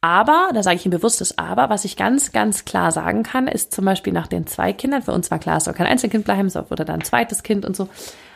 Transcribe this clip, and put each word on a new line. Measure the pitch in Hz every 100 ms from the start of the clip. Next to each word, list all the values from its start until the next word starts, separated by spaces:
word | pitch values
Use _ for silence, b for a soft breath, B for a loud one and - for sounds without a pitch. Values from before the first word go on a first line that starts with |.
Aber, | 165 180 226 330 370
da | 240
sage | 185 175
ich |
ein | 180
bewusstes | 175 226 - - -
Aber, | 165 190 247
was | 208 196
ich | -
ganz, | 196 269 -
ganz | 226 214 202 -
klar | 190 175
sagen | 165 160 202
kann, | 226 262 262
ist | - -
zum | - 190
Beispiel | 190 -
nach | 180 165
den | 180 160
zwei | - 180
Kindern, | 196 262 277
für | -
uns | - 175
war | 165
klar, | 165 160
es |
soll | 160
kein | 160 -
Einzelkind | 254 226 220 208
bleiben, | 196 196
es | 180
wurde | - -
dann | 156 165
ein |
zweites | - 120 233 208
Kind | - 208
und | 190
so. | 185 190 B B B B